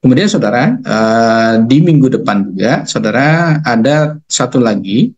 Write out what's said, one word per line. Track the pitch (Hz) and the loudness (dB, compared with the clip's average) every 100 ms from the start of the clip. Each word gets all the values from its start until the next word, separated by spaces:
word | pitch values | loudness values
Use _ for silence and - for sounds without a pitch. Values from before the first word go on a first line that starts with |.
Kemudian | 131 127 202 | 2 2 2
saudara, | 165 113 117 147 254 | 0 -2 0 -2 -2
eh, | - 107 110 113 113 113 113 113 113 | -4 -2 0 2 2 2 2 0 2
di | 135 | 2
minggu | 175 151 131 | 4 4 2
depan | - - 101 95 | 0 -2 -4 -4
juga, | 92 107 - - | -4 -2 -2 -4
saudara | 123 107 117 143 165 170 151 | -4 -2 0 0 0 0 -2
ada | 127 117 120 151 151 151 | 0 0 2 2 -2 -6
satu | _ - 120 131 | _ -4 -2 0
lagi, | 117 101 98 107 240 | 0 -2 -2 0 -2